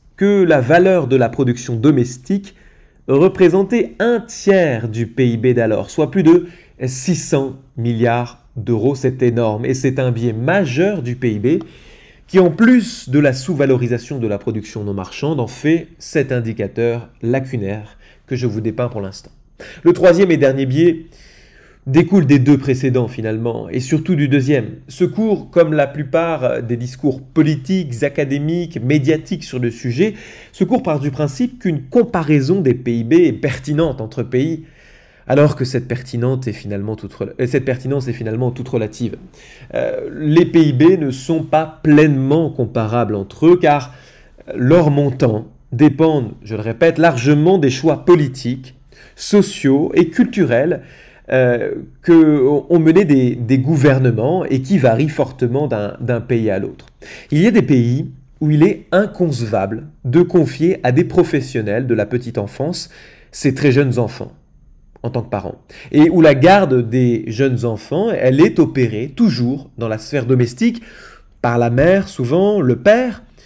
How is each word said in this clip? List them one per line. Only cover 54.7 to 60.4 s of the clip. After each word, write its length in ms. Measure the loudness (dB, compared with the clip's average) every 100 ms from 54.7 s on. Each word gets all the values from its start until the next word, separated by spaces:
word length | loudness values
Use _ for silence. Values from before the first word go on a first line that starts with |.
| 2
varient 320 | 4 2 0
fortement 600 | -2 -4 -2 -2 -2 -2
d'un, 280 | -4 -6 -6
d'un 200 | -4 -4
pays 300 | -2 -2 0
à 80 | -2
l'autre. 280 | -6 -10 -20 _ -20 -18 -4
Il 100 | 2
y 60 | 4
a 60 |
des 100 | 4
pays 480 | 4 2 2 0 -4 -12 _ -4
où 100 | 0
il 140 | 4
est 220 | 2 0 -2
inconcevable 960 | 0 0 -2 -2 -2 -2 -2 -2 -6 -12 -10
de 160 | 0 2
confier 600 | 4 2